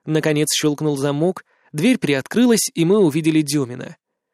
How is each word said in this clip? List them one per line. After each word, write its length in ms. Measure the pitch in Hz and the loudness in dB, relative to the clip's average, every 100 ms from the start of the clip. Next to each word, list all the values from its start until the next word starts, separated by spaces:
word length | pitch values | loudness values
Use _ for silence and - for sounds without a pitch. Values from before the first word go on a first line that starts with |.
Наконец 440 | - 156 156 151 151 | -4 0 0 0 0
щелкнул 420 | - 151 147 151 143 | 0 -2 0 -4 -2
замок, 480 | 143 143 170 185 - _ _ | -2 -2 -2 -4 -12 _ _
дверь 260 | 151 208 247 | -2 0 0
приоткрылась, 720 | 147 139 - 220 247 220 - | 0 -2 -2 2 4 4 0
и 100 | - | 0
мы 140 | 165 214 | 2 4
увидели 440 | 170 143 160 156 | 2 2 0 0
Демина. 540 | 147 147 123 120 - 165 _ _ _ | 0 -2 -4 -8 -14 -16 _ _ _